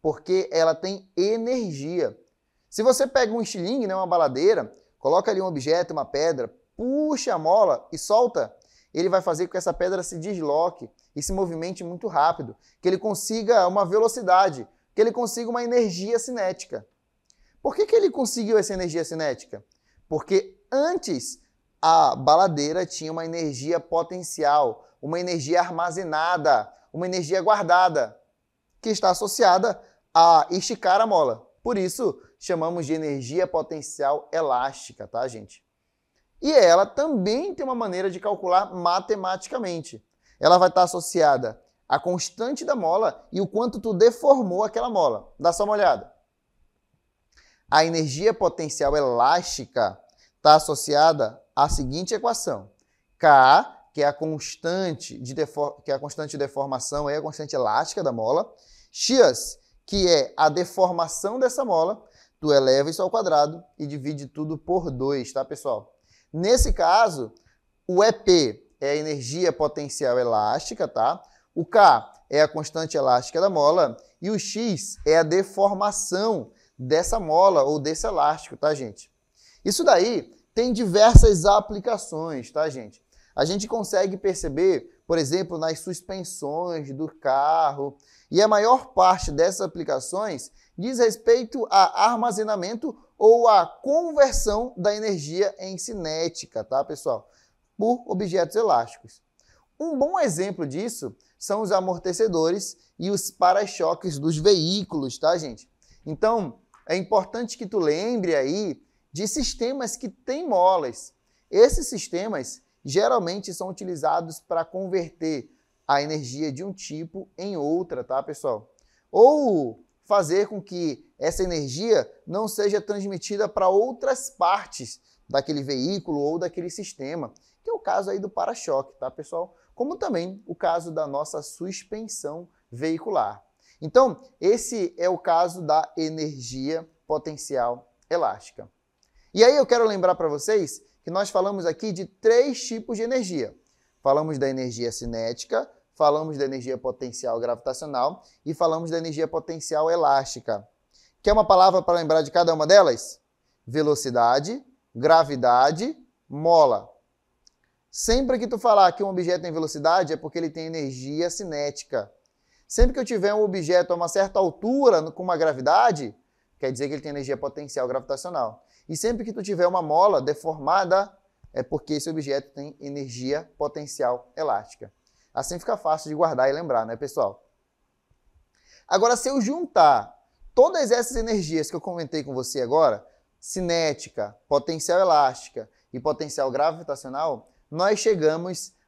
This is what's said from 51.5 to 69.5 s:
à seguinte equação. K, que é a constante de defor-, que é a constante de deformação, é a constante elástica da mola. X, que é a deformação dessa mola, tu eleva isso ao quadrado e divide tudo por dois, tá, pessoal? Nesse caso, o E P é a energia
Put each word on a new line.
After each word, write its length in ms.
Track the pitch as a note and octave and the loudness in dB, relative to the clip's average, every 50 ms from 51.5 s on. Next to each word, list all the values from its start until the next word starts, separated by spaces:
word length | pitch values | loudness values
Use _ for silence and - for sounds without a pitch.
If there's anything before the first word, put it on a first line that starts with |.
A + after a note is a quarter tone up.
| - | 0
à 120 | C3+ C#3+ | 0 2
seguinte 460 | - - D3 C3+ B2+ C#3 E3+ F#3 - A3+ | 2 2 -2 -2 -4 -6 -6 -6 -6 -6
equação. 560 | G3+ - A#3+ A3+ - - F3 B2 G2 F#2+ - _ _ _ _ _ _ _ _ _ | -4 -2 -4 -4 -4 -4 -6 -6 -6 -8 -16 _ _ _ _ _ _ _ _ _
K, 720 | - E3+ D#3 C#3+ C3+ C3 C3 D3+ G3 C4 - - - _ _ | 2 6 8 8 10 10 8 8 6 4 0 -10 -20 _ _
que 120 | - D3+ C#3+ | -4 0 0
é 20 | |
a 80 | D3 D3 | 0 0
constante 1040 | - D#3 D#3+ D#3 D3 - - - _ - E3 F3+ F#3+ F#3+ F3 D3+ - - - B2 | -2 -6 -6 -6 -8 -10 -14 -14 _ -6 -4 -2 -2 -2 -4 -6 -8 -12 -16 -14
de 160 | - B2+ A#2+ C3+ | -14 -14 -10 -4
defor-, 480 | D#3 D3+ D3 - D3 D3 C#3+ - _ | -4 -6 -4 -2 -4 -4 -4 -6 _
que 100 | - D3 | -6 -6
é 40 | C3+ | -6
a 40 | C3 | -4
constante 320 | C#3+ C#3+ - - D3+ C#3+ | -6 -10 -10 -10 -10 -10
de 60 | - | -6
deformação, 720 | C#3+ C#3 C3+ - C#3+ C#3 C#3 C3+ A#2+ - - C#3+ D3 D3 C#3+ | -6 -6 -6 -4 -6 -4 -4 -4 -6 -6 -6 -6 -4 -4 -4
é 80 | D3 | -4
a 40 | D#3 | -4
constante 340 | D3+ D#3 D3 - D3+ C#3+ D3 | -6 -8 -10 -10 -12 -6 -4
elástica 480 | C3 A#2+ G#2+ G#2+ C3 D#3+ - - G#3 D#3+ | -2 0 0 0 0 -2 -2 -6 -4 -4
da 80 | C3+ | -4
mola. 420 | A#2 A2+ A2 A#2 C#3+ F3 G#3+ - - _ _ _ - _ _ _ | -4 -2 -2 0 0 0 -2 -4 -10 _ _ _ -20 _ _ _
X, 640 | - - - - C4 C4 G#3 C#3+ A#2+ - - - - _ _ _ _ _ _ | -8 -6 -2 0 6 6 6 6 6 0 -8 -10 -12 _ _ _ _ _ _
que 240 | - G3+ G3 F3+ | -6 -4 0 4
é 260 | F3 E3+ C#3+ B2+ - - | 4 4 4 2 -2 0
a 100 | - D3+ | 2 2
deformação 920 | D#3 D3 F3+ F3 F3+ - F#3+ F#3 F3+ F3 E3+ E3 D#3+ - - - G3+ A#3 C4 | 2 2 0 -4 -4 2 2 2 2 2 -2 -4 -4 -4 -6 -6 -4 -2 0
dessa 260 | C4 B3 B3+ C#4+ C4 | -2 0 0 -2 -2
mola, 380 | A3 F3 D#3+ E3 F#3+ G#3+ - _ _ _ _ _ _ _ - | 0 2 2 2 0 -2 -6 _ _ _ _ _ _ _ -6
tu 140 | D3+ D3+ C#3+ | 0 4 4
eleva 360 | C#3 C3+ C3 C3 C#3 C#3+ E3 | 6 6 6 4 4 2 0
isso 120 | D#3+ - | -2 -4
ao 80 | F#3 F#3 | -4 -2
quadrado 540 | - A3+ G3+ F3+ D#3 D3 D3 D3 E3 E3+ - _ _ - | -2 -2 0 2 4 4 2 2 -2 -10 -16 _ _ -10
e 80 | D3+ | -10
divide 400 | C#3+ D3 C#3+ B2+ D3+ D3+ C#3 C#3+ | -8 -8 -8 -8 -8 -8 -8 -12
tudo 300 | C3 - D3+ D#3 D#3 D#3+ | -14 -10 -10 -8 -8 -8
por 340 | D3 _ E3+ F3+ F#3 E3+ E3 | -10 _ -2 -2 -2 -2 -4
dois, 420 | C3 B2 C3 C#3 C#3+ C3+ A#2+ - - | -6 -4 -2 -2 -2 -4 -6 -6 -6
tá, 100 | C3+ C3+ | -8 -6
pessoal? 520 | - A2 - - C3+ A#2 G#2 - _ _ _ _ _ _ _ _ _ | -6 -10 -10 -6 -6 -6 -6 -8 _ _ _ _ _ _ _ _ _
Nesse 420 | - D#3+ F3 G#3+ B3 B3 - B3+ - | -8 -4 2 2 2 2 4 0 2
caso, 600 | - E3+ E3 F#3 A3 A#3 G3+ D#3+ C3+ A#2 G#2+ _ _ _ _ _ _ _ _ _ _ - | 2 2 4 4 4 4 4 0 -4 -8 -10 _ _ _ _ _ _ _ _ _ _ -8
o 160 | - F3+ F#3+ G#3 | 0 2 4 4
E 80 | A3 | 4
P 560 | G#3+ - - F#3 F3+ E3 C#3+ A2 G2+ - _ _ _ - | 4 2 4 4 6 6 6 2 -2 -8 _ _ _ -6
é 80 | C#3 C#3 | -4 -2
a 40 | D3 | -2
energia 580 | D3+ D3+ D#3 D3 C#3 A#2+ A#2+ D3 F3 F3+ E3 | -2 -2 -4 -6 -8 -8 -8 -4 0 0 0